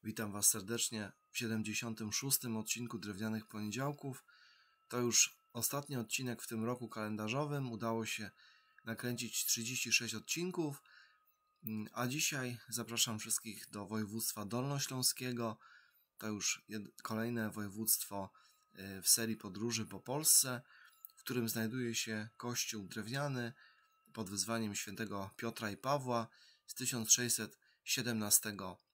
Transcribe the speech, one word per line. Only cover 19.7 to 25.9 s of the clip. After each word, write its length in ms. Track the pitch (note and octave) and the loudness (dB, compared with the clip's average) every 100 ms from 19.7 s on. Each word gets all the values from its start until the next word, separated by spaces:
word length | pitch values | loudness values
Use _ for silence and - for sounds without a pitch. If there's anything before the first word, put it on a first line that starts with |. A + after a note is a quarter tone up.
| A#2 G#2+ | 0 -2
po 140 | F#2+ | -6
Polsce, 640 | - C#3 D#3 - C3+ B2 - - - - - - | -4 0 8 8 6 0 -6 -20 -20 -20 -20 -14
w 40 | |
którym 300 | - B2 A2+ | -2 0 2
znajduje 460 | A2+ A2 B2+ A#2+ A2+ | 2 0 0 0 0
się 340 | - A2 G#2+ _ | -2 -2 -6 _
kościół 500 | A#2+ A#2+ - A2 F#2 | -4 -2 -2 -4 -6
drewniany 680 | G#2 G#2 C3+ C#3+ C3 A#2 - - - _ _ - | -6 -4 -2 0 0 -2 -6 -20 -20 _ _ -14
pod 160 | - G2 | -6 -2
wezwaniem 460 | G2 G2 A2+ A2 G2+ | 0 2 2 0 -2
świętego 540 | - F#2+ A2 G2+ G2 - | -4 -4 -4 -2 -6 -4
Piotra 340 | A#2 - A2 | -6 -2 -4
i 60 | G2 | -2
Pawła 500 | B2+ | 0